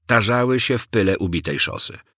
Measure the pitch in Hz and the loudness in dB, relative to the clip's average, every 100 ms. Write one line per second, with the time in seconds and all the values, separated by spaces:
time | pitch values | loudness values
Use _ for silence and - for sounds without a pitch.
0 | - 117 101 120 123 127 - 123 - 113 | 0 2 2 2 2 0 0 -2 -2 0
1 | 95 95 92 85 - 71 - - - - | 2 2 0 -2 -2 -2 -4 -4 -8 -10
2 | _ | _